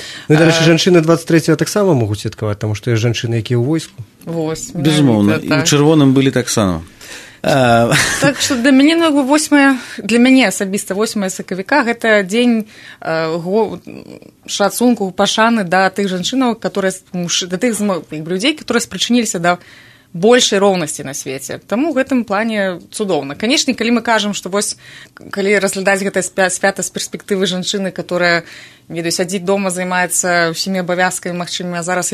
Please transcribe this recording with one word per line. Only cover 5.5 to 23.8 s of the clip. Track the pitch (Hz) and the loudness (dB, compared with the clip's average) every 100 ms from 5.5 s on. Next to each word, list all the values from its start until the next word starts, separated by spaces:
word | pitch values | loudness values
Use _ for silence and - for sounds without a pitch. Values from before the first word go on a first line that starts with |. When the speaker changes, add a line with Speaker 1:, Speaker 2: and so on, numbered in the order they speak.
Speaker 3:
ў | 151 | 0
Speaker 2:
так. | 165 | 2
Speaker 3:
чырвоным | 147 147 160 135 | 4 4 6 6
былі | 135 135 | 4 2
таксама. | 127 117 - 98 82 82 - - - - - | 0 -2 0 0 -2 -8 -18 -20 -18 -20 -6
А, | - 139 123 117 117 143 117 - | 0 2 4 4 4 2 0 0
Speaker 2:
Так | 277 - | 0 0
што | - 254 | -2 0
для | 269 | 4
мяне, | 269 285 330 | 6 6 4
ну, | 330 285 | 2 2
восьмае, | 262 302 311 294 277 254 - - | 2 0 2 4 4 2 -4 -10
для | 196 233 | -2 2
мяне | 247 262 208 | 6 6 4
асабіста | - 196 196 - | 0 -4 -4 -4
восьмае | 190 226 214 190 | -4 -2 -2 -4
сакавіка | - - 185 190 294 233 | -6 -8 -8 -2 0 0
гэта | 233 226 208 185 | 0 2 2 2
дзень, | 226 247 226 214 - - - | 2 2 2 -2 -12 -20 -12
э, | - 160 160 170 | -6 -4 -2 -4
го-, | 170 214 220 180 - 65 - - - _ - | -2 0 0 -4 -14 -18 -18 -20 -20 _ -12
шацунку, | - 196 - 240 240 233 | -2 -2 2 2 2 -2
пашаны | - 202 - 226 226 | 0 0 2 2 2
да | 180 185 190 | 2 2 2
тых | 190 202 | 0 -4
жанчынаў, | 185 175 262 247 226 | -4 -4 0 0 -2
которые | - 202 190 | -4 -2 -2
с-, | 190 - | -4 -10
муж-, | 180 175 - 180 | -8 -4 -4 -4
да | 180 | -2
тых | 247 | -2
зма-, | 202 208 175 - | 0 -2 -2 -6
як | 156 160 | -10 -6
бы | |
людзей, | 185 262 311 | -2 -2 -2
которые | - 233 | -4 -4
спрычыніліся | - 185 - 240 214 180 | -4 -6 0 0 0 0
да | 175 180 - - - - _ | 0 0 -6 -20 -20 -20 _
большай | 170 208 247 - 202 | -2 4 4 4 2
роўнасці | 202 185 147 - | 2 2 -2 -8
на | 135 | -10
свеце. | 139 143 131 - - | -10 -10 -10 -10 -12
Таму | - 208 330 | -6 -2 0
ў | 262 | 0
гэтым | 262 254 | 0 -2
плане | 214 196 226 214 190 170 - | 0 -2 -2 -2 -2 -4 -10
цудоўна. | - 202 151 139 147 | -6 -2 -2 -2 -4
Канешне, | 220 302 - | 0 0 0
калі | - | -2